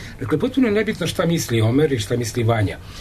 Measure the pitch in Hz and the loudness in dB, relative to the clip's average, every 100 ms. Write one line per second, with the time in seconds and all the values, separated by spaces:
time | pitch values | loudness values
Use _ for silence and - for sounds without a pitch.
0 | - - 107 151 254 269 247 208 220 208 | -14 -10 -4 0 0 2 2 2 0 -2
1 | 170 - 165 165 - 117 110 127 151 131 | -2 0 0 0 0 2 2 4 2 2
2 | - 120 117 123 113 113 98 - - - | -2 -2 -2 0 2 2 0 -2 -12 -10